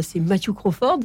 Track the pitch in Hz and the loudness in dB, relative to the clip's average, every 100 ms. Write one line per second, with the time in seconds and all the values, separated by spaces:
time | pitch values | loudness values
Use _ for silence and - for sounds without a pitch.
0 | 160 175 165 190 - 202 196 - 254 330 | -2 -2 2 2 0 -2 -2 0 0 0